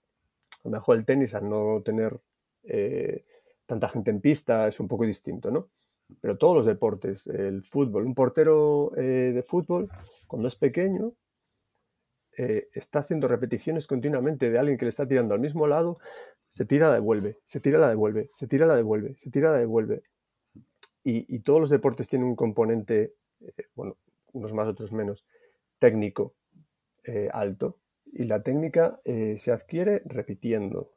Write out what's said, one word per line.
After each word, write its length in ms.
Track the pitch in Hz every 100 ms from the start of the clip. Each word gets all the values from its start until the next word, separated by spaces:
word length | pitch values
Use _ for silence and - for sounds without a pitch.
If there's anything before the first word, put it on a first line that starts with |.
| _ _ _ _ - -
A 60 | 117
lo 20 |
mejor 260 | 110 - 117
el 80 | 113
tenis, 280 | 135 120 107
al 120 | 104
no 320 | 107 107 110
tener, 360 | 110 110 110 - _ _ _ _
eh, 640 | - 107 104 139 - - - _ _ _ -
tanta 240 | 110 113
gente 220 | 123 104
en 100 | 104
pista, 460 | 147 147 - 113 107
es 120 | -
un 80 | 104
poco 180 | 110 110
distinto, 460 | 98 - 123 -
¿no? 180 | 147 190 _ _ _ _ -
Pero 160 | - 98
todos 180 | 165 165
los 100 | 110
deportes, 640 | 98 113 98 95 95 -
el 360 | 101 98 98
fútbol, 420 | - 139 131 101 120
un 80 | 127
portero, 760 | 127 160 156 156 151 147 143 -
eh, 340 | 131 127 127
de 100 | 123
fútbol, 460 | - 180 165 175 202 - - - -
cuando 200 | - 123
es 80 | -
pequeño, 580 | 135 170 190 185 233 - _ _ _ _ _ _ _ _ _ _ _ -
eh, 320 | 123 107 -
está 260 | - - 147
haciendo 280 | 147 160 135
repeticiones 600 | 117 123 113 156 160 -
continuamente 640 | 131 143 135 139 143 120
de 100 | 117
alguien 180 | 147 127
que 80 | 120
le 40 |
está 180 | - 131
tirando 260 | 131 113
al 60 | 104
mismo 280 | 147 156 151
lado, 320 | 139 170 170 - - - _ _
se 160 | - 107
tira, 220 | 139 160
la 80 | 113
devuelve, 440 | 107 107 104 - -
se 140 | 139
tira, 180 | 139 156
la 120 | 143
devuelve, 400 | 107 107 107 -
se 140 | - 120
tira, 180 | 139 160
la 100 | 131
devuelve, 400 | 110 107 104 135
se 140 | 131
tira, 200 | 139 160
la 60 | 143
devuelve. 460 | 117 113 110 110 - _ _ _ _ - _ - - _
Y, 320 | 131 117 - 123
y 40 |
todos 200 | 147 156
los 100 | 147
deportes 380 | 139 135 120 120
tienen 200 | 131 127
un 80 | 117
componente, 800 | 113 107 113 113 104 110 107 - _ _
eh, 260 | - - - -
bueno, 220 | 104 - _ _ _
unos 200 | 131 107
más, 140 | 107 107
otros 240 | 101 104
menos, 340 | 110 101 101 _ _ _ _ _ -
técnico, 560 | 120 110 104 - - _ _ _ _ _ _ _
eh, 260 | - 104 101
alto. 480 | - 101 95 - - _ _ _ -
Y 100 | 117
la 180 | 107
técnica, 560 | 123 143 160 165 165 - -
eh, 300 | 117 110 107
se 120 | -
adquiere 520 | 117 - 165 190 202 160
repitiendo, 880 | 123 - 98 120 110 98 - -